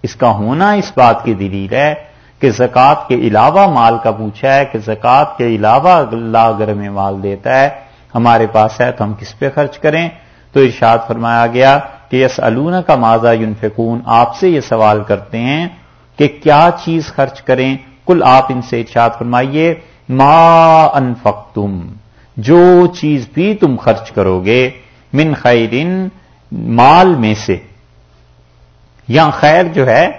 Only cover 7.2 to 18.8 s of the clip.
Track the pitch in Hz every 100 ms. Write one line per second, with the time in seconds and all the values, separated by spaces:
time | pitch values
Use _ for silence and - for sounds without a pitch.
7.2 | 98 98 127 131 139 - - _ _ 120
8.2 | 117 113 110 107 110 - 123 120 107 107
9.2 | 110 - 139 143 147 - 151 165 165 -
10.2 | _ _ _ 139 131 - 113 117 - 117
11.2 | 117 117 117 120 135 139 - - _ 127
12.2 | 131 - 117 113 156 180 170 139 113 113
13.2 | 117 117 110 107 110 107 113 117 123 117
14.2 | 120 - 185 160 - 113 107 107 107 101
15.2 | 110 113 123 151 175 - _ _ _ -
16.2 | 147 147 156 147 170 175 - 165 156 -
17.2 | 135 - - 127 131 131 - _ - 175
18.2 | 127 131 - 123 120 117